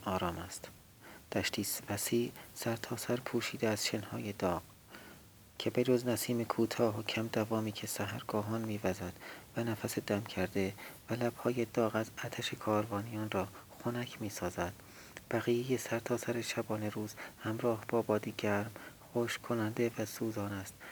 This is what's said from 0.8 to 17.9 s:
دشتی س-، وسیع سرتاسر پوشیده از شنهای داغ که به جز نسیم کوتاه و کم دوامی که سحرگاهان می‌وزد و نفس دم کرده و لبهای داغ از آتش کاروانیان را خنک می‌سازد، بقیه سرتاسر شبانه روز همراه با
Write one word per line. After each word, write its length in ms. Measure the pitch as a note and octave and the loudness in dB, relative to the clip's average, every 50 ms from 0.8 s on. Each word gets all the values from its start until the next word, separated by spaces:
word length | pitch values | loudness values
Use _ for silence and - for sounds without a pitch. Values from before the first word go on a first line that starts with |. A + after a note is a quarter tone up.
| - - - - - - - - - - | -20 -20 -20 -20 -20 -18 -18 -16 -8 -2
دشتی 320 | - G#2 - - - - G2+ | 0 0 0 0 0 0 0
س-، 180 | - - - - - | 0 -2 -4 -4 -4
وسیع 420 | G#2 G2 - - A#2+ A#2 A#2+ C3+ - - - - - | -2 -2 0 4 4 4 4 2 -2 -8 -14 -14 -8
سرتاسر 640 | - - A#2+ A#2 A#2 - - A#2+ - - - A#2+ | -2 0 0 0 0 -2 -4 -4 -2 0 0 0
پوشیده 540 | B2 B2+ - - A#2 - - - B2 A#2+ A2 | 0 0 0 0 0 0 0 -2 2 2 2
از 160 | G#2+ G#2 - | 4 4 2
شنهای 480 | - - A2+ G2+ - - A#2+ A#2 G#2 G2+ | 0 0 -2 -2 -4 -4 -4 -4 -4 -2
داغ 280 | - - F3+ F3 D#3+ - - - - - - - - - - - - - - - - - - - | 2 2 2 2 0 -2 -8 -16 -20 -20 -18 -18 -16 -16 -16 -18 -18 -20 -20 -20 -20 -20 -16 -8
که 120 | - - - | -4 -2 2
به 140 | - B2 B2 | 4 4 6
جز 220 | C3 B2+ A#2+ B2 | 8 6 6 6
نسیم 380 | B2 A#2 G#2+ - - B2 A#2 A2+ | 4 2 2 2 2 2 2 2
کوتاه 560 | - - - A2+ A2 - - A#2+ A2+ G#2+ A2 | 2 4 4 4 4 4 4 4 4 4 2
و 40 | G#2+ | -2
کم 240 | - - A2 A2 | 0 0 0 0
دوامی 440 | A2+ - A2+ G#2+ G#2+ A2+ A2 A2 G#2+ | 2 2 2 2 2 2 2 2 0
که 160 | G#2 - - | -2 -4 -4
سحرگاهان 720 | - - - G#2 G2 G#2+ A#2 - - - G#2+ G#2 G#2+ A2+ A2+ | -4 -2 -2 -2 -2 -4 -4 -4 -2 0 0 0 0 0 -2
می‌وزد 520 | A2 A2 G#2 G#2 G2+ F#2+ F2+ - F#2 F2 - - - - - - - - - | 0 -2 -2 0 0 0 0 0 -2 -6 -6 -8 -12 -14 -14 -14 -14 -8 -4
و 60 | B2 A#2 | -2 0
نفس 360 | A#2 A2 - - G#2+ - - | 0 0 0 -2 -2 -2 0
دم 240 | - - G#2+ G2+ A2+ | 0 2 2 0 0
کرده 500 | - - G2 F#2 F2+ - G2+ F#2+ F#2+ G2+ - - - - - - - | -2 -2 0 0 2 2 2 2 2 0 -4 -10 -14 -14 -12 -6 -4
و 40 | A2+ | -2
لبهای 520 | A#2+ B2 A#2 - - - B2 B2 B2+ A#2 A2+ - | 0 0 0 0 0 0 0 2 2 0 0 2
داغ 220 | B2 A2+ G#2+ G#2+ | 2 4 4 4
از 160 | A2 A2 - - - - | 0 -2 -2 -4 -8 -6
آتش 280 | - - - - - - | -6 -4 -4 -4 -4 -4
کاروانیان 800 | - - A2 G#2+ G#2 G#2+ A2 G2+ G2+ G#2+ A#2 A2+ G#2+ G#2+ G#2+ | -2 2 4 4 4 4 2 0 -2 -2 -2 -4 -4 -2 0
را 160 | - G#2 A2 A2 - - - - - - - | 0 0 0 -2 -4 -14 -16 -18 -10 -6 -2
خنک 380 | A#2+ A#2+ B2 A#2+ - - - | -2 0 -2 -2 -4 -6 -6
می‌سازد، 520 | A2 G2+ - - F#3 F3 - - F3 F3 - - - - - - - - - - - - | -6 -6 -4 -2 -4 -2 -2 -2 -2 -4 -4 -10 -16 -18 -18 -18 -16 -16 -16 -14 -6 -2
بقیه 460 | - A2+ G#2+ A#2+ A#2+ A#2+ B2 C3 B2+ | -2 0 4 4 4 4 4 2 2
سرتاسر 640 | A2+ - - A#2 A#2 - - B2 A#2 - - A#2+ A#2+ | 0 0 0 -2 0 0 0 0 0 0 0 -2 0
شبانه 480 | A2+ - - A#2 A2 - A2 G#2+ G#2+ G#2 | -2 -2 -2 -2 0 0 0 0 0 0
روز 240 | - G#2+ G#2+ G#2 - - - - - - | 0 -2 -4 -4 -6 -10 -12 -12 -10 -4
همراه 460 | - A2 A2 A2+ - A#2+ A2+ G#2+ - | -2 -2 0 2 2 2 2 2 0
با 140 | - | 2